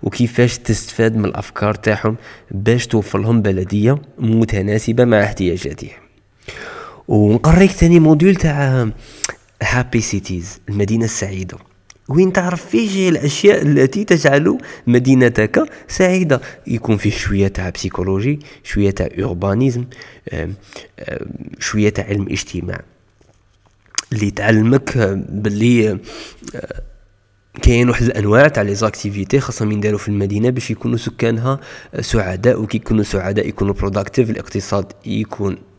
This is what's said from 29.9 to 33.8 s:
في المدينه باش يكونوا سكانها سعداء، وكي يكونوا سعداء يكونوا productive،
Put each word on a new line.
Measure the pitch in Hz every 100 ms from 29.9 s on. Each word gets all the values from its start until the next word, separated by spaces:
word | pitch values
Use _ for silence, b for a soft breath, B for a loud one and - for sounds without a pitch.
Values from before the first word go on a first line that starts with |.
| 104
في | 104
المدينه | 104 98 104 117
باش | 127 -
يكونوا | 110 120 120
سكانها | - - 117 113 120 135 B B B -
سعداء، | - 117 92 92 117 120
وكي | 107 113
يكونوا | - 110
سعداء | 104 98 92 101 82
يكونوا | - 101
productive، | 98